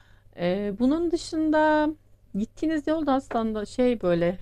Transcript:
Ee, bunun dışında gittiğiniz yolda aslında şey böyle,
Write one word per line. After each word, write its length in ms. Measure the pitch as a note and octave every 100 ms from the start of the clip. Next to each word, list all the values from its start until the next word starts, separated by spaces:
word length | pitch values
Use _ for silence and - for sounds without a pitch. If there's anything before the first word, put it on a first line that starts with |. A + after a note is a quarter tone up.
| _ - - -
Ee, 360 | F3 F#3+ G#3 G3+
bunun 320 | B3+ D#4 E4+
dışında 760 | E4 - D#4+ D#4 D4+ D#4 D4+ D4+ D#4 _ - _
gittiğiniz 520 | G3 G#3+ - D#4 D#4+ C#4+
yolda 260 | D#4+ C#4+
aslında 540 | C4 - A#3 A3+ G#3+ G#3
şey 360 | - B3 A#3+
böyle, 360 | F3+ F3 E3+ F#3